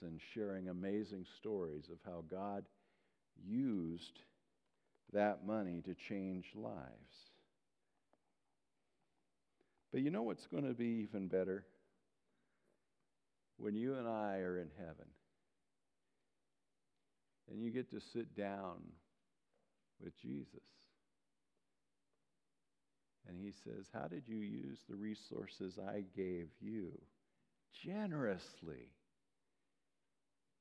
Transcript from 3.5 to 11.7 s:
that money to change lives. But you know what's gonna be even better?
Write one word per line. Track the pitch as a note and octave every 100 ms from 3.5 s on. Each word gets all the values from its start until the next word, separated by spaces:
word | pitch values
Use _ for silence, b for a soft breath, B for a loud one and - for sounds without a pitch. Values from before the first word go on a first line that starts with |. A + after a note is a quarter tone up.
| A#2 C3+ G2+ E2 E2+ - - - _ _ _ _ _ _ _ -
that | G2+ G#2 F2+ G2
money | A2 F#2+ E2+
to | F2 F2
change | - G2+ F#2+ F#2 - G#2+
lives. | A2+ F#2+ C2 G#1+ - - - - _ _ _ _ _ _ _ _ _ _ _ _ _ _ _ _ _ _ _ _ _ _ b b _
But | C3
you | C#3+
know | F#3+
what's | A3+ F3+ -
gonna | D#3 C#3
be | A#2+ A#2+ A#2
even | G#2 G#2 F#2+
better? | F#2+ F#2 G2 F#2+